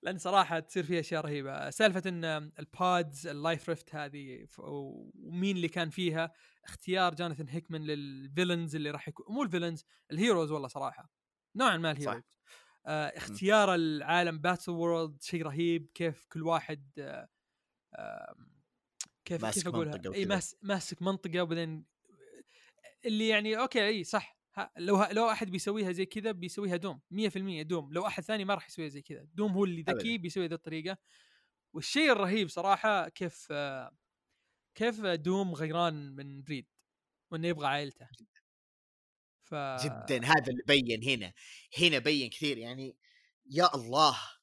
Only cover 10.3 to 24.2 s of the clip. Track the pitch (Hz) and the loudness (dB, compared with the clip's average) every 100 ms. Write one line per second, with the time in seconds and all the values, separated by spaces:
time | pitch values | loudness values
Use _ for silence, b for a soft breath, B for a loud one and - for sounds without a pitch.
10.3 | 190 156 151 135 - 135 - - _ _ | 4 4 0 -4 -6 -6 -8 -20 _ _
11.3 | _ _ 196 247 175 165 143 139 104 - | _ _ 2 2 4 0 0 -2 -4 -8
12.3 | _ b b b b - 156 147 - - | _ b b b b -6 -4 -4 -6 -10
13.3 | 101 190 214 202 175 160 151 143 170 175 | -2 6 8 8 6 2 0 2 4 4
14.3 | 160 160 180 - 170 170 165 160 143 - | 2 0 0 -2 0 2 2 0 -6 -6
15.3 | 175 160 139 170 165 143 - 170 151 - | -4 -4 0 2 2 -2 -4 -4 -4 -10
16.3 | 160 160 165 - 151 139 - 139 139 - | -6 0 0 0 -12 -12 -14 -10 -10 -12
17.3 | _ _ _ _ _ _ - 53 52 - | _ _ _ _ _ _ -14 -12 -12 -14
18.3 | - - _ _ _ _ _ - _ - | -18 -20 _ _ _ _ _ -12 _ -8
19.3 | 170 113 147 175 165 156 - 190 196 190 | -4 -2 -2 0 -2 -2 -4 -6 -2 0
20.3 | 196 - - 202 196 - 180 180 196 190 | 0 -2 -10 -2 -2 -2 -4 -2 -2 -2
21.3 | 170 175 165 165 156 - _ _ _ - | 0 0 0 -2 -6 -12 _ _ _ -20
22.3 | - - b b b - _ 247 214 220 | -20 -20 b b b -20 _ -2 0 4
23.3 | 214 214 220 254 247 208 220 160 214 | 4 2 0 2 2 2 2 0 -2